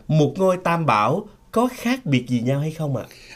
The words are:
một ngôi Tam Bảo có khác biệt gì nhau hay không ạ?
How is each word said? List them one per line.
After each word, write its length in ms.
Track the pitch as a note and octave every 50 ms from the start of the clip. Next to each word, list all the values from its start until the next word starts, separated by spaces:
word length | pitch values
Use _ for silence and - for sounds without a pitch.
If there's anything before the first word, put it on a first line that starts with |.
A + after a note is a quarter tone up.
| - -
một 260 | D3+ D#3+ D3 B2+ - F#3+
ngôi 200 | F#3+ F#3 F3+ F3+ -
Tam 220 | F3 E3+ E3 D#3+
Bảo 420 | C3+ A2 G#2+ G#2 A#2 D#3 G3+ G#3+ - - _ _ _
có 180 | - A3+ B3 B3 B3
khác 320 | - - A#3 C4 C4+ -
biệt 200 | F3 C3 B2+ B2 B2
gì 140 | B2 A#2
nhau 180 | A2+ B2+ C#3 C#3+
hay 120 | D3+ D#3+
không 240 | D#3+ - D#3 C#3+ B2+
ạ? 100 | G#2+ F#2 - - - - - -